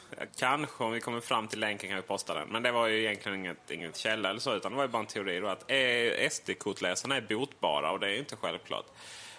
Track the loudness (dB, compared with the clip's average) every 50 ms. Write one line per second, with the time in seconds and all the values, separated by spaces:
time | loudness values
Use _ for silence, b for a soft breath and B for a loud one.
0 | B B -10 -8 -8 -8 -2 0 4 4 4 4 0 -4 -2 -2 0 0 0 0
1 | -2 -2 -4 -4 0 2 2 2 2 0 0 0 0 0 0 -2 -4 -4 -4 -4
2 | -2 -2 -2 -2 -2 -2 -2 -2 -2 -2 0 2 4 4 6 6 4 6 4 4
3 | 2 2 0 -2 -2 -4 -4 -4 -4 -6 -8 -8 -8 -8 -8 -6 -6 -8 -6 -2
4 | 0 0 2 2 2 0 0 0 0 0 0 0 0 -2 0 0 0 2 2 0
5 | -2 -2 -4 -4 -2 0 0 0 0 -2 -2 -4 -2 0 2 4 4 4 4 4
6 | 4 4 4 2 2 0 0 -2 -4 -4 -6 -2 -2 -4 -2 0 0 0 0 0
7 | 0 0 -2 -2 0 0 0 0 0 -4 -2 0 2 2 4 4 2 2 0 2
8 | 0 0 0 0 -2 -6 -8 -4 -2 -2 -2 -4 -4 -6 -6 -6 -6 -10 B B
9 | B B B B B B B